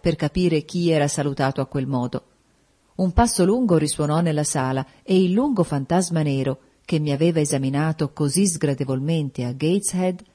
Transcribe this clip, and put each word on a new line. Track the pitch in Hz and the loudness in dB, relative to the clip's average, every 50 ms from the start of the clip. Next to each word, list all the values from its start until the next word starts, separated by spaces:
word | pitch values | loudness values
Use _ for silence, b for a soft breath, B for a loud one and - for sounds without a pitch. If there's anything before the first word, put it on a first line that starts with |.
per | - 170 160 | -2 -2 -2
capire | - - 147 - 185 180 175 165 151 147 | 0 -2 -2 0 0 2 2 2 0 -2
chi | - - 180 175 170 | -2 -4 -2 0 2
era | 160 156 147 147 | 2 2 2 0
salutato | - - 139 143 139 - 139 135 139 - | 0 -2 -2 -2 -2 0 -2 -2 0 -2
a | 135 | -4
quel | - - 147 131 | -4 -4 -4 -4
modo. | 131 139 127 123 123 - - - _ _ _ _ _ _ _ _ _ _ _ _ _ _ | -2 -2 -2 -2 -4 -6 -8 -10 _ _ _ _ _ _ _ _ _ _ _ _ _ _
Un | - 185 185 175 | -2 -2 0 4
passo | - 240 240 - - 180 | 4 2 4 4 2 2
lungo | 185 208 254 254 214 175 | 2 2 2 2 2 2
risuonò | 160 151 147 - - 151 147 151 160 | 2 2 0 -2 -2 -2 0 0 0
nella | 175 170 151 147 151 | 0 0 0 0 -2
sala | - - 147 131 131 131 135 135 B B B B | -2 -2 -2 -2 -2 -2 -4 -4 B B B B
e | B 190 185 190 | B 2 2 4
il | 180 180 | 4 2
lungo | 208 262 294 262 196 170 | 2 0 2 2 0 0
fantasma | - 151 143 135 - 165 180 190 170 170 160 151 | 0 0 -4 -2 0 0 0 0 0 0 0 0
nero, | 147 139 135 131 139 131 - b b b b b | 0 0 0 0 -2 -4 -6 b b b b b
che | b - 156 | b -2 -2
mi | 151 151 143 | 0 0 0
aveva | 139 160 170 165 160 | 2 2 2 2 2
esaminato | 151 143 147 135 135 135 135 143 151 160 156 - 156 143 - | 0 0 0 0 0 0 0 0 0 0 0 -2 -4 -4 -4
così | - 151 143 139 175 202 | -2 -2 0 2 2 2
sgradevolmente | 196 170 156 - 151 139 123 143 131 135 131 135 151 165 160 151 135 - - 123 | 0 0 0 -2 -2 -2 -2 -2 -4 -4 -2 -2 0 0 0 -2 -4 -4 -6 -6
a | 123 127 | -6 -4
Gateshead, | 131 147 156 180 202 202 - - 180 185 185 180 180 - b b | -2 0 0 0 0 -2 -2 -2 -2 -2 -2 -2 -4 -10 b b